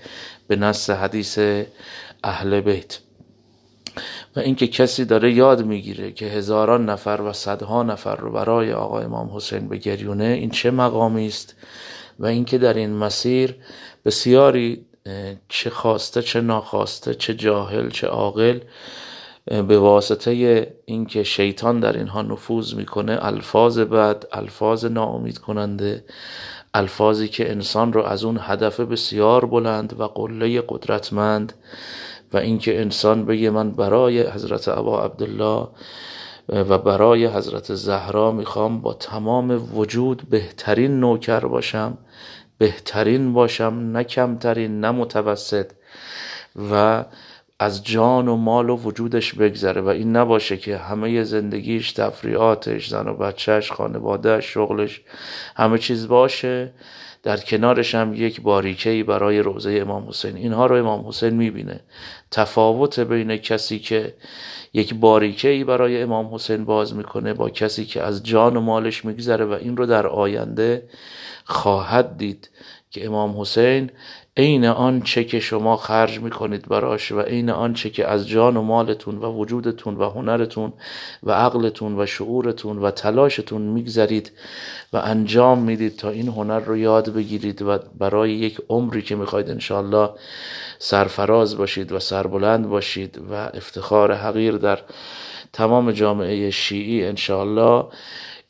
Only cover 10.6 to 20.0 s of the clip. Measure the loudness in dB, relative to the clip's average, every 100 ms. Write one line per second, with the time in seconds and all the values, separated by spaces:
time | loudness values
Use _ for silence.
10.6 | 0 2 2 2 2 0 -4 -6 -14 -20
11.6 | -20 -20 -20 -20 -20 -6 -2 0 0 2
12.6 | 4 2 0 -2 -2 -2 0 2 0 -2
13.6 | -18 -20 -20 -6 -2 0 6 8 8 6
14.6 | 0 -4 -12 _ -14 -12 -12 -14 -10 -6
15.6 | -6 -2 0 0 0 -2 -2 0 0 0
16.6 | 0 -2 -2 -4 -8 -4 -4 -2 0 0
17.6 | 0 -4 -4 -4 -4 -2 -2 2 2 2
18.6 | -4 -20 -20 -18 -18 -20 -20 -16 -6 -2
19.6 | 4 6 8 6